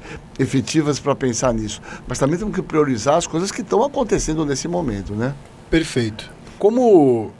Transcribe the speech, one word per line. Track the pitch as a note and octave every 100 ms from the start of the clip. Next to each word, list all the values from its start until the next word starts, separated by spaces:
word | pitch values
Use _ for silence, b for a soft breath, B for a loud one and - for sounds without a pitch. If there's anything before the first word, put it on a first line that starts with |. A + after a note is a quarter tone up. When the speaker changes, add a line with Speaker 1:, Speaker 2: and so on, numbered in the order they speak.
| B B - -
Speaker 1:
efetivas | C3 C3 - D#3+ D3 C3+
pra | C#3+ C3
pensar | C3 A2+ B2+
nisso, | A2+ G#2+ - B B -
mas | B2
também | C#3 F3
temos | G#3+
que | F#3
priorizar | D#3 D#3 C#3+ A2+ C3 E3
as | -
coisas | D#3+ G3
que | -
estão | G3+ G3
acontecendo | C#4 C#4+ G#3+ E3+ - D#3 D3
nesse | C3+ E3
momento, | F3 C#3 G2+ F#2+
né? | G#2 B2+ C#3 - - -
Speaker 2:
Perfeito. | E3 D#3 C3 A2 G#2+ - - - -
Como, | G3+ B3 A#3+ F3+ C3+ A#2 G2